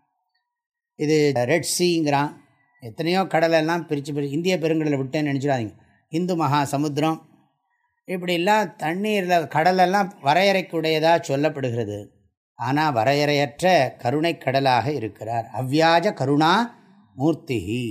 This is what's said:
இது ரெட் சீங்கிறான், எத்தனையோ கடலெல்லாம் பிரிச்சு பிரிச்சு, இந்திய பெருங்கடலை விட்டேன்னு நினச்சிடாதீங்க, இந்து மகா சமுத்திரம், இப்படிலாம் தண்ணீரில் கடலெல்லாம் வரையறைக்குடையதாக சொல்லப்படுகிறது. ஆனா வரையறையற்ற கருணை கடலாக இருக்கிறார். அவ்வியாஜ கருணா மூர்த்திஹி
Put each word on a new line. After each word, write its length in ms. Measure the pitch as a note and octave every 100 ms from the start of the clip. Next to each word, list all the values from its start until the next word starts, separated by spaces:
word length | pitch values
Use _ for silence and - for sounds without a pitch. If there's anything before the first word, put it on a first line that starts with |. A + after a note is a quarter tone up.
| _ _ _ _ _ _ _ _ _ -
இது 200 | D3+ D#3 D3 B2
ரெட் 260 | B2 E3 -
சீங்கிறான், 640 | - F3+ E3 D3 C#3 D3 - _ _ _ _
எத்தனையோ 380 | A#2 A2 E3 F#3 F#3
கடலெல்லாம் 580 | D#3+ E3 E3 D#3 E3+
பிரிச்சு 260 | D#3+ D3 C#3+
பிரிச்சு, 240 | D3 C#3+ D3
இந்திய 180 | F3 F3+
பெருங்கடலை 400 | D#3+ D#3+ D3+ C#3
விட்டேன்னு 320 | C3+ D3+ D3
நினச்சிடாதீங்க, 460 | C#3 C#3+ C3 G#2+ - _ _ _
இந்து 220 | D#3 F3+ E3+
மகா 220 | D3+ D3 C#3
சமுத்திரம், 540 | C#3 D3+ C#3+ D#3 D#3+ _ _ _ _ _ _ _ _ -
இப்படிலாம் 640 | F#3 F3+ F3 F3+ G#3+ G3 -
தண்ணீரில் 720 | D#3 F3 G#3+ G#3 F3+ F3 C#3+
கடலெல்லாம் 640 | D3 E3 F#3 F3+ G3 F#3+ -
வரையறைக்குடையதாக 1000 | C#3 D#3+ G3 F#3+ F#3 E3 D#3+ D#3 D#3+ E3+
சொல்லப்படுகிறது. 760 | E3 C3+ D3+ D3 C3 A#2 G#2 G#2 G2+ _ _ _ _ -
ஆனா 240 | A#2 D3 D#3
வரையறையற்ற 720 | A#2+ A2+ C#3+ D3 C#3+ C#3 - F3+ F3 B2 -
கருணை 360 | B2 C#3+ E3+
கடலாக 520 | E3 - C3+ C3+ B2 A#2+
இருக்கிறார். 540 | D3 A2 - G#2+ A#2 A2
அவ்வியாஜ 540 | G#2 C3 D3+ D#3+ E3+ F#3+
கருணா 360 | G3+ C3 D3 D#3 G3 A#3+ - _ _ _ -
மூர்த்திஹி 640 | D3+ D#3+ - A#2+ F2+ B2 A#2+